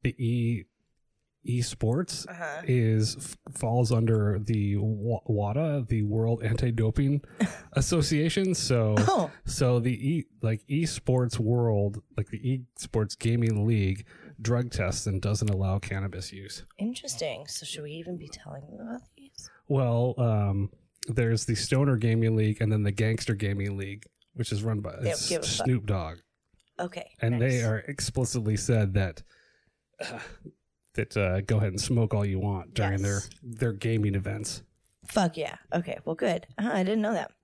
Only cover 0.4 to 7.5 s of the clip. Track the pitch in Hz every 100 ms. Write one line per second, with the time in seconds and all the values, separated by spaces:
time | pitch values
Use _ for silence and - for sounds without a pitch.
0.4 | 117 117 - _ _ _ _ _ _ _
1.4 | - 120 117 - 110 127 180 - - 170
2.4 | 165 147 170 127 113 110 107 - - -
3.4 | - - 120 117 117 117 113 110 104 101
4.4 | 101 110 101 101 110 107 110 113 - 107
5.4 | 101 117 160 147 113 113 104 110 113 117
6.4 | 110 113 123 113 110 - 139 143 - -
7.4 | 202